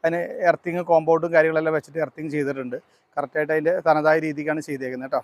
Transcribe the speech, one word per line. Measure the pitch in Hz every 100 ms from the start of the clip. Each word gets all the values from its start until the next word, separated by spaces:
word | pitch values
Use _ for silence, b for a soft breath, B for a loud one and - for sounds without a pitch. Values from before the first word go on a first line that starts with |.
അതിന് | 165 170 170 - 180
എർത്തിങ് | 160 175 175 170
കോമ്പൗണ്ടും | 165 160 165 170 165
കാര്യങ്ങളെല്ലാം | 160 160 160 156
വെച്ചിട്ട് | - 151 156
എർത്തിങ് | - 156 147
ചെയ്തിട്ടുണ്ട്. | 139 135 127 127 _ _ _ -
കറക്റ്റായിട്ട് | 139 - 151 156
അതിൻ്റെ | 156 180 165
തനതായ | 156 151 160 156
രീതിക്കാണ് | 147 151 151 151
ചെയ്തേക്കുന്നത് | 139 131 127 131
കേട്ടോ. | 135